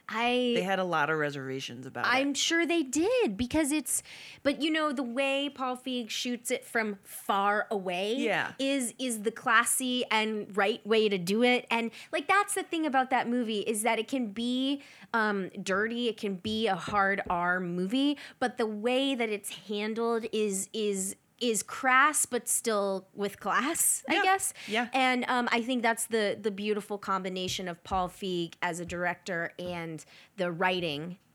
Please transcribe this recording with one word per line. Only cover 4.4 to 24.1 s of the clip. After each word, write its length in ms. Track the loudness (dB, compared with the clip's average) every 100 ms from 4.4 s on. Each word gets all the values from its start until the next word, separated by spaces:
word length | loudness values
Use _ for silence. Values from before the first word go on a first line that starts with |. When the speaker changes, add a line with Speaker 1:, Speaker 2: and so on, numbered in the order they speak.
Speaker 1:
but, 220 | -2 0
you 80 | 0
know, 200 | 0 0
the 120 | -2
way 440 | -2 -2 0 0 -2
Paul 240 | -4 -6 -6
Feig 320 | -4 -4 -4
shoots 400 | -4 -4 -4 -4
it 160 | -4 -2
from 320 | -2 -2 -4
far 640 | -12 -6 0 2 4 2 0
away 460 | -2 -2 -2 -2 0
Speaker 2:
Yeah. 380 | 2 2 0 -2
Speaker 1:
is, 380 | 0 0 -2 -4
is 240 | -4 -2
the 80 | -4
classy 760 | -2 4 4 4 0 0 0 0
and 380 | 0 0 -2 -2 0
right 260 | 2 0 2
way 200 | 4 4
to 120 | 2
do 240 | 2 4
it. 240 | 4 4 2
And, 220 | 0 -2 -6 -6
like, 160 | -2 2
that's 280 | 4 2 -2
the 80 |
thing 240 | -2 0 2
about 240 | 2 2
that 180 | 0 2
movie, 300 | 0 0 -2
is 240 | -2 0
that 160 | 0 0
it 80 | 0
can 240 | -2 -2
be, 500 | -4 -2 0 0 -2 -6 -20 -4
um, 360 | 0 2 0 -2 -6
dirty, 480 | -2 0 0 -2 -2
it 80 | -2
can 160 | -4
be 320 | -4 -4 0 0
a 80 | 0
hard 460 | 0 2 4 2 0
R 300 | 0 2 0
movie, 580 | -2 -2 0 2 2 0 -8 -4
but 180 | -4 -2
the 80 | -4
way 480 | -2 0 2 2
that 160 | 0 -2
it's 220 | -4 -8 -12 -6
handled 580 | -4 -2 0 0 0 -2
is, 340 | 0 0 0 -4
is, 420 | -2 0 0 -4 -8 _ -4
is 220 | 0 0
crass, 600 | -4 -2 4 6 6 4 0
but 240 | -2 0
still 580 | 0 2 2 2 -2 -6 -4
with 240 | -4 -4
class, 640 | 0 0 2 2 2 0
I 60 | 2